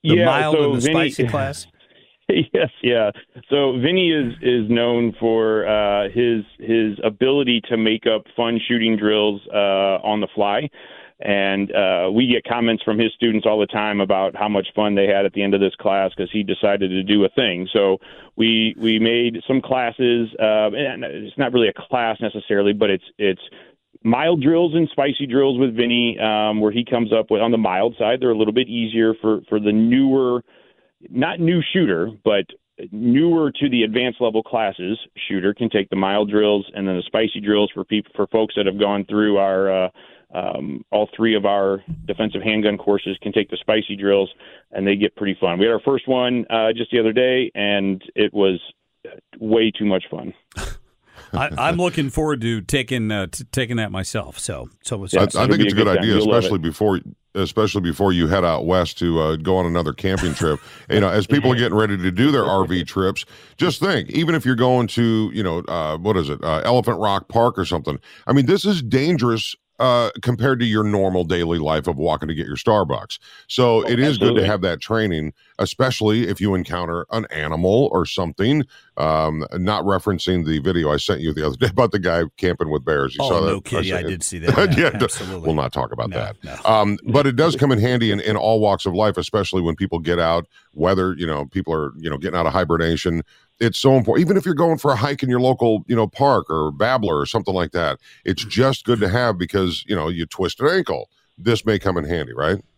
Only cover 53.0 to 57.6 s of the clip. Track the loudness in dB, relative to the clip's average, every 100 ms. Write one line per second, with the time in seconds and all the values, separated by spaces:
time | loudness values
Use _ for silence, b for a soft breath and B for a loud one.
53 | -2 -2 -4 -8 -8 -4 -4 -4 -4 -6
54 | -6 -6 -8 -12 -10 -10 -12 _ -10 -8
55 | -2 0 2 2 2 2 2 2 2 2
56 | 2 2 4 2 2 -2 -4 0 0 0
57 | -6 -20 _ -4 -2 0